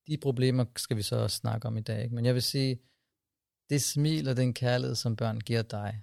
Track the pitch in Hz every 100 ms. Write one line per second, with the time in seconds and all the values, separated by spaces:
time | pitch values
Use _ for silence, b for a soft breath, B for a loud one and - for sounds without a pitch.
0 | - 151 139 123 131 127 120 - - 110
1 | 101 117 110 - 113 110 113 110 107 110
2 | 117 117 120 123 120 139 131 120 - _
3 | _ _ _ _ _ _ - 143 - 143
4 | 151 160 135 127 127 117 123 123 131 123
5 | 117 110 113 110 107 113 110 107 104 104